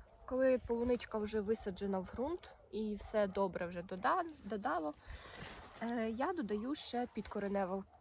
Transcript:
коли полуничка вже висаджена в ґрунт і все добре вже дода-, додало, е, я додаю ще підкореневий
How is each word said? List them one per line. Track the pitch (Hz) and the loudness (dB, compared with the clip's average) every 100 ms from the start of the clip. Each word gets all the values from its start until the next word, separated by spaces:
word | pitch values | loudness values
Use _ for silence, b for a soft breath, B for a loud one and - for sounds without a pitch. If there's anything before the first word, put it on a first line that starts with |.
| B - - | B -16 -2
коли | 254 262 254 | 4 6 6
полуничка | - 233 247 247 - 214 | 2 2 4 2 0 -2
вже | 208 214 | 0 0
висаджена | 202 220 208 185 202 190 | 2 0 -2 -2 0 0
в | |
ґрунт | 185 226 277 359 - - - | -2 -2 -2 -4 -8 -20 -8
і | 214 214 | -2 -2
все | 202 - 214 202 | -4 0 2 4
добре | 196 196 175 175 | 4 2 0 -4
вже | 175 | -6
дода-, | 180 185 247 349 339 294 | -6 0 4 4 0 -6
додало, | 202 214 240 330 302 294 B B B B B - - - | -6 -2 0 0 -2 -6 B B B B B -12 -14 -6
е, | 226 240 226 | -2 0 0
я | 226 302 | 2 0
додаю | 359 208 208 247 | 0 0 0 0
ще | 302 - 240 247 | -2 -2 -2 -2
підкореневий | - 196 214 202 196 185 190 196 - | -4 -4 -2 0 2 2 0 -4 -14